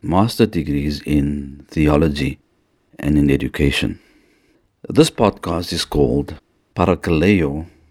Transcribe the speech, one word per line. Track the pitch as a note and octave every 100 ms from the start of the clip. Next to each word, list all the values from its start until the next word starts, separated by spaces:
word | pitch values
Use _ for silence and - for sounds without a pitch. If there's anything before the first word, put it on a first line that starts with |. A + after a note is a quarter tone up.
master | - F2 A2+ - D2
degrees | F2 D2+ C#2+ D2 C#2+
in | C#2+ D2 C#2+ D2 C#2 C#2 -
theology | - D2+ - D#2+ C#2+ C#3 - _ _ _ _ _ -
and | C#2+ D2
in | C#2+
education. | C#2 - - D2 - - - _ _ _ _ _ _ _ _ -
This | - D#3+
podcast | - A2 - - E2+ -
is | E2+
called | - D2+ A#2 - - - _ _ _ -
Parakaleo | F2+ E2+ - D#2+ F2 G2+ D2+ D2 E2 _ _